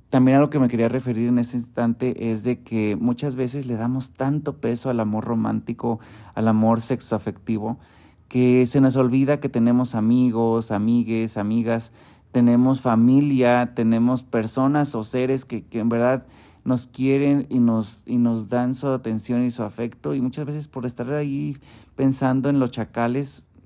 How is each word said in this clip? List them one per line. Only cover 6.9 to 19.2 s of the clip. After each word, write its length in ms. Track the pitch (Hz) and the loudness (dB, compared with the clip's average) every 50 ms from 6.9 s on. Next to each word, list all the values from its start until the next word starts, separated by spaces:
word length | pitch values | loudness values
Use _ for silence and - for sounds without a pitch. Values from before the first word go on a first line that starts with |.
| 135 113 - - 113 104 - 110 - - - - 113 104 107 110 - - - _ _ - - _ _ _ _ - | -4 -6 -4 -4 -4 -4 -4 -6 -10 -8 -6 -6 -4 -4 -4 -6 -8 -10 -14 _ _ -20 -20 _ _ _ _ -4
que 380 | - 127 127 123 123 127 127 | 0 2 4 4 4 4 4
se 140 | 120 - 143 | 2 4 4
nos 160 | 135 131 123 | 4 4 4
olvida 440 | 135 127 120 120 135 139 135 147 143 | 2 2 2 2 2 2 2 0 0
que 100 | 143 139 | -2 -4
tenemos 440 | - 117 117 120 120 123 127 120 120 | 0 0 2 2 2 2 0 -2 -2
amigos, 760 | 113 107 113 120 127 127 123 110 117 113 113 113 113 113 - | 0 2 2 4 4 2 2 2 2 0 2 0 0 -2 -2
amigues, 680 | 110 101 107 113 120 120 113 110 113 113 113 110 - | -4 -2 0 2 2 2 2 0 -2 -2 -2 -4 -4
amigas, 560 | 107 104 104 110 117 113 117 113 117 113 - - - - - - _ _ _ | -4 -2 -2 0 0 0 0 -2 -4 -4 -8 -16 -20 -20 -20 -20 _ _ _
tenemos 480 | - 123 120 120 120 120 127 131 135 131 | 0 2 4 4 4 4 4 2 2 0
familia, 920 | - 127 113 113 117 123 131 139 147 147 135 127 127 120 123 123 123 120 - | 0 2 2 4 4 6 6 4 4 2 2 4 4 4 4 4 2 0 -2
tenemos 480 | - 117 113 113 113 117 123 127 123 | -2 0 2 2 2 2 2 0 -2
personas 720 | 123 - - 117 107 107 - 131 131 139 147 147 143 143 - | -4 -4 -2 -2 -2 -2 -2 0 0 2 2 0 0 -2 -4
o 100 | 113 107 | -6 -6
seres 400 | - - 127 127 127 135 131 135 | -4 -4 -2 0 0 -2 -4 -4
que, 220 | - 123 104 - | -8 -10 -10 -10
que 140 | - - 117 | -8 -6 -4
en 80 | 107 117 | -2 0
verdad 380 | 117 117 120 123 131 123 - - - - - - _ _ - | 0 2 2 2 0 0 -4 -10 -20 -20 -20 -20 _ _ -4
nos 220 | 127 127 120 127 | -2 -2 -2 -4
quieren 600 | - - - 131 135 135 139 143 143 143 139 127 - | -8 -6 -2 0 0 2 2 2 2 2 2 0 0
y 100 | 127 127 | 0 2
nos, 440 | 120 117 113 110 107 101 - - - | 2 2 2 0 -2 -6 -10 -14 -8
y 120 | - 127 120 | -4 0 2
nos 300 | 120 117 117 113 107 98 | 2 2 0 -2 -4 -2
dan 260 | 123 123 123 127 131 | -2 -2 -2 -2 -4
su 140 | 131 - 139 | -4 -2 -2
atención 540 | 131 127 131 117 110 110 | -2 -2 -4 -4 -6 -4